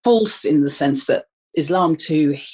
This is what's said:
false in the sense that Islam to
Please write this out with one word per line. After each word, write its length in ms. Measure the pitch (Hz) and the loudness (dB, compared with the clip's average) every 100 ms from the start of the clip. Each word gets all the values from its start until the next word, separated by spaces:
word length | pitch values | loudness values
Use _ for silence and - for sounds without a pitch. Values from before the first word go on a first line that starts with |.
false 420 | 240 233 214 - | 4 2 2 -2
in 180 | - 151 | 0 2
the 60 | 143 | 0
sense 380 | 139 143 135 - | 0 -2 -2 0
that 200 | 113 - _ _ - | -2 -4 _ _ -6
Islam 400 | 147 185 175 156 | -2 0 0 -2
to 400 | - 156 147 139 - | -2 0 0 -2 -8